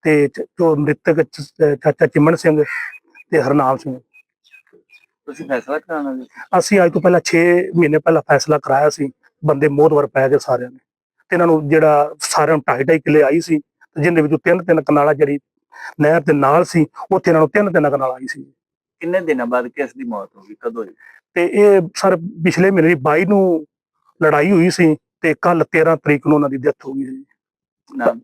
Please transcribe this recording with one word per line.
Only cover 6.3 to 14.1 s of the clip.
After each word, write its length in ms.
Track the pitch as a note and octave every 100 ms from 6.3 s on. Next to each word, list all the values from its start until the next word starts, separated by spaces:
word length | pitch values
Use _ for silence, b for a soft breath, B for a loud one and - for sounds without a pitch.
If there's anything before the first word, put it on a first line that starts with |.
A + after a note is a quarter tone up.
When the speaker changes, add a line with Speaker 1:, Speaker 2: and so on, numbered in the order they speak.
| B B -
Speaker 1:
ਅਸੀਂ 220 | - G3+
ਅੱਜ 80 | F3
ਤੋਂ 80 | E3+
ਪਹਿਲਾਂ 200 | F3 F3
ਛੇ 460 | - E3 F3 F3 F3+ E3+
ਮਹੀਨੇ 220 | D#3+ D#3
ਪਹਿਲਾਂ 240 | - D#3+
ਫੈਸਲਾ 360 | - C#3+ - D3
ਕਰਾਇਆ 320 | - C3+ D3
ਸੀ, 200 | C#3+ C#3 - _ _
ਬੰਦੇ 240 | D#3 C#3+ D3
ਮੋਹਤਵਰ 380 | C#3+ D#3 D3+ C#3+
ਪੈ 220 | C3+ C3+
ਗਏ 100 | C#3+
ਸਾਰਿਆਂ 320 | - B2 B2
ਨੇ, 80 | B2 _ _ _ _ _
ਤੇ 80 | F3+
ਇਹਨਾਂ 100 | E3+
ਨੂੰ 220 | D#3 D3
ਜਿਹੜਾ 460 | D#3+ D#3 D3 D3 -
ਸਾਰਿਆਂ 360 | - - D3+ D#3
ਨੂੰ 80 | -
ਢਾਈ 160 | B2+
ਢਾਈ 140 | C3 D#3+
ਕਿੱਲੇ 240 | - D3
ਆਈ 180 | D3 D#3
ਸੀ, 180 | E3 D#3+
ਤੇ 440 | - _ _ -
ਜਿੰਦੇ 200 | D#3